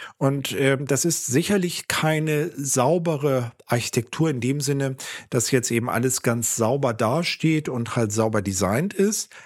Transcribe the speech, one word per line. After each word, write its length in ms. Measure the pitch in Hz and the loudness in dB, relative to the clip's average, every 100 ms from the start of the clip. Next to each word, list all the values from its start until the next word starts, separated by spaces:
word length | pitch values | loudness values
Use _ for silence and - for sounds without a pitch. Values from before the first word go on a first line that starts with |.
| - - | -18 -2
Und, 380 | 135 139 131 95 | 0 0 -4 0
ähm, 280 | 135 135 139 | 2 2 0
das 200 | 139 170 | 0 0
ist 200 | 160 - | -2 0
sicherlich 640 | 123 170 202 180 - - | 0 2 2 0 -4 -4
keine 640 | - 156 156 156 151 170 - | 0 0 0 0 0 -2 -4
saubere 960 | 143 131 127 180 170 151 147 131 120 - - | -2 2 2 2 0 0 0 0 -2 -8 -4
Architektur 640 | 120 110 - 110 - 160 | -2 0 -2 -2 0 0
in 120 | 131 | 2
dem 200 | 120 143 | -2 -2
Sinne, 340 | 139 139 135 131 - - - | -2 -2 -2 -4 -10 -14 -4
dass 220 | 123 - | -2 2
jetzt 200 | 131 117 | 2 2
eben 180 | 117 120 | 0 0
alles 320 | 90 131 131 | 0 0 0
ganz 340 | - 117 113 - | 0 0 -2 0
sauber 380 | 113 139 131 | 2 2 0
dasteht 760 | 110 110 143 170 - 160 156 151 | 0 0 0 -2 -2 0 0 0
und 260 | 131 117 - | -4 -2 0
halt 160 | 113 | 0
sauber 300 | 104 110 110 | 2 2 2
designt 520 | 95 92 95 110 190 | -2 0 0 0 0
ist. 400 | - 196 220 - - | 0 0 0 -6 -14